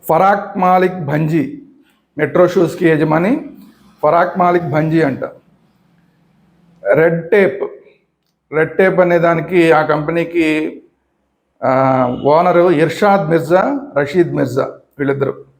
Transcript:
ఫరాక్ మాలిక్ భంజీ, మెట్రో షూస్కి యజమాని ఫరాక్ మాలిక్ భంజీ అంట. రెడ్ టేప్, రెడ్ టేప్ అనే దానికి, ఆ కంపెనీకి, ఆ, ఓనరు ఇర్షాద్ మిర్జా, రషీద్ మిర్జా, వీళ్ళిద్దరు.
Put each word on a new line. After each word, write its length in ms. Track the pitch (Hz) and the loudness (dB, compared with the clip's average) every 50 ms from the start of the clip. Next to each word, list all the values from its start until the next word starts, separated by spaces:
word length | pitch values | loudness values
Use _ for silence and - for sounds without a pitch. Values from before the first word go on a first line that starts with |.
| _ - | _ 0
ఫరాక్ 500 | 165 160 185 196 202 196 - - - 196 | 0 2 4 2 2 0 -2 -10 -6 -2
మాలిక్ 420 | 185 180 185 185 185 185 180 185 160 135 | 0 2 2 2 2 0 -2 -4 -6 -4
భంజీ, 320 | 147 151 160 151 160 165 139 - - - - - _ _ _ _ _ _ _ _ _ - | -2 -2 -2 0 0 -2 -2 -4 -8 -16 -20 -20 _ _ _ _ _ _ _ _ _ -4
మెట్రో 300 | 151 135 131 175 180 180 | -4 -2 2 2 2 2
షూస్కి 360 | 180 196 175 160 - - 180 165 | 2 0 0 0 -2 0 0 2
యజమాని 440 | 160 147 156 160 156 160 175 202 269 320 - - - - - - _ _ _ - _ _ - | 2 2 2 0 0 0 0 0 -2 -2 -4 -12 -18 -20 -20 -20 _ _ _ -20 _ _ 0
ఫరాక్ 360 | 151 160 170 180 180 - 190 | 2 2 2 0 0 0 0
మాలిక్ 280 | 180 175 175 175 170 151 | 0 2 2 0 -2 0
భంజీ 300 | 135 156 156 160 156 165 160 | -2 -2 -2 0 0 0 0
అంట. 220 | 139 127 - - - - - _ _ _ _ _ _ _ _ _ _ _ _ _ _ _ _ _ _ _ _ _ _ _ _ _ _ _ _ - | 0 -2 -6 -8 -12 -12 -16 _ _ _ _ _ _ _ _ _ _ _ _ _ _ _ _ _ _ _ _ _ _ _ _ _ _ _ _ -2
రెడ్ 480 | 101 - 139 160 170 165 165 - - | 0 2 4 4 2 2 -2 -4 0
టేప్, 320 | - 208 190 175 - - - - - - - - _ _ _ _ _ _ _ _ _ _ _ _ 139 | 2 2 2 2 0 -4 -10 -10 -12 -16 -20 -20 _ _ _ _ _ _ _ _ _ _ _ _ -2
రెడ్ 220 | 151 160 156 - - | -2 -2 -2 0 0
టేప్ 220 | 190 190 175 170 | 0 2 4 2
అనే 180 | 180 175 175 170 | 2 2 2 2
దానికి, 540 | 165 170 170 165 151 - 185 180 165 165 160 | 2 2 0 -2 -4 -2 0 2 4 4 4
ఆ 100 | 151 156 | 2 2
కంపెనీకి, 680 | 156 151 151 151 156 165 170 170 165 - 175 160 156 156 156 156 165 - 135 - _ _ _ _ _ _ _ _ _ _ _ _ _ _ _ 113 | 0 -2 -2 -2 -4 -2 -4 -4 -2 -2 -2 0 0 0 -2 -4 -6 -8 -12 -20 _ _ _ _ _ _ _ _ _ _ _ _ _ _ _ -2
ఆ, 60 | 123 131 131 135 131 131 131 127 123 123 120 120 | 0 0 2 2 2 2 0 0 -2 -2 -2 0
ఓనరు 400 | 139 147 160 175 180 180 175 175 185 | 2 2 2 2 2 2 2 2 2
ఇర్షాద్ 600 | 175 143 160 156 160 - - 208 196 196 160 151 | 2 2 0 -2 0 0 0 2 2 2 0 0
మిర్జా, 320 | 165 165 - 151 175 185 208 254 285 277 - - - 143 | -2 -2 0 2 0 2 2 0 -2 -6 -8 -6 -4 -4
రషీద్ 360 | 147 139 - 180 170 151 135 | -4 -2 0 0 0 0 0
మిర్జా, 320 | 151 139 123 120 131 127 - - - _ _ _ - | -4 -4 -2 -2 -4 -4 -4 -8 -18 _ _ _ -6
వీళ్ళిద్దరు. 360 | 143 135 139 135 139 135 135 - - _ _ | -4 -4 -2 -2 -4 -6 -6 -10 -16 _ _